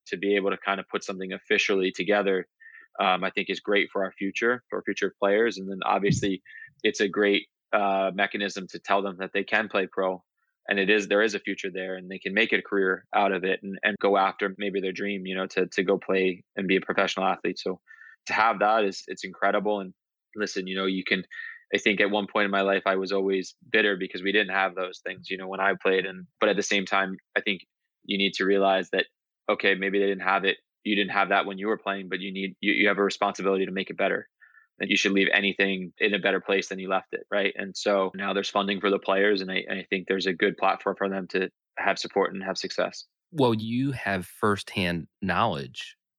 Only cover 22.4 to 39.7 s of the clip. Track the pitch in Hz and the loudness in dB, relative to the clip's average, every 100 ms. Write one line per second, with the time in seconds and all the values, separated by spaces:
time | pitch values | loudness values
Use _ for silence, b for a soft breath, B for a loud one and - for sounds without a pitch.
22.4 | 101 98 98 98 98 95 95 98 95 95 | 2 2 4 2 2 0 0 0 2 0
23.4 | 92 - - 110 104 95 92 95 92 101 | -2 -12 0 2 2 0 -4 -4 0 2
24.4 | 101 95 95 90 92 92 - 92 90 92 | 2 2 0 -2 -6 -6 -12 -12 -10 -8
25.4 | 92 95 98 92 95 95 92 92 90 _ | -8 -2 0 2 2 2 0 -8 -16 _
26.4 | 107 98 101 104 92 98 95 95 _ - | 2 2 0 0 0 0 0 -4 _ -4
27.4 | 104 92 - _ _ _ - 98 98 - | -2 -6 -8 _ _ _ -6 0 0 2
28.4 | 95 98 98 95 90 98 - _ _ _ | 2 4 4 2 0 -2 -2 _ _ _
29.4 | - 104 104 95 98 98 98 98 90 98 | -2 0 2 2 2 2 2 0 2 2
30.4 | 95 - _ _ - 101 98 95 95 98 | 2 -2 _ _ -2 0 0 0 2 2
31.4 | 92 95 101 104 - 98 92 92 98 95 | 0 -4 -4 -2 -2 -6 -6 -8 -6 -6
32.4 | 95 90 101 - 101 98 98 - 101 98 | -6 -4 0 2 2 4 2 2 -2 0
33.4 | 98 95 92 95 95 87 98 95 107 _ | 0 0 0 -4 -6 -2 0 0 -6 _
34.4 | b b b _ 98 104 104 98 98 101 | b b b _ 0 2 4 4 4 4
35.4 | 101 92 98 95 90 - 107 101 98 95 | 2 2 0 0 -6 -2 0 2 0 0
36.4 | - 98 - 95 95 95 - - - 101 | 2 0 0 -6 -2 -2 -2 -10 -4 -2
37.4 | 101 - 98 92 - 101 95 98 98 98 | -2 -2 -8 -4 2 2 2 -2 -2 -2
38.4 | 101 104 98 101 98 98 - 98 101 101 | 0 0 0 0 2 0 2 2 4 2
39.4 | 95 92 92 | 0 -4 -4